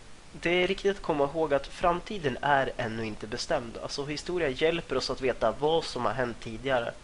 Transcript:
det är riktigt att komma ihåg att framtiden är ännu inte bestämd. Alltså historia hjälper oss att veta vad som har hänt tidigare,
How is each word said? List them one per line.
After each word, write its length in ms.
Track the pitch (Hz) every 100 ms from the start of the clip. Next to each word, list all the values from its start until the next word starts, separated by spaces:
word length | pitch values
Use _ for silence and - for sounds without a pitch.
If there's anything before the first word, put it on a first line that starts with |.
| - - -
det 180 | - 170
är 160 | 180 180
riktigt 300 | 196 196 196
att 60 |
komma 220 | - 151
ihåg 300 | 143 160 156
att 120 | 139 -
framtiden 720 | - 175 175 - 208 147 123
är 320 | 143 139 127 -
ännu 300 | 117 113 110
inte 200 | 104 107
bestämd. 520 | 120 - 156 117 110
Alltså 240 | 151 - 143
historia 420 | 147 - 180 151
hjälper 480 | 127 156 170 - 131
oss 140 | -
att 100 | 127
veta 320 | 127 - 113
vad 320 | 110 147 165
som 200 | - 127
har 80 | 117
hänt 240 | 117 123 110
tidigare, 520 | 120 110 131 127 117 -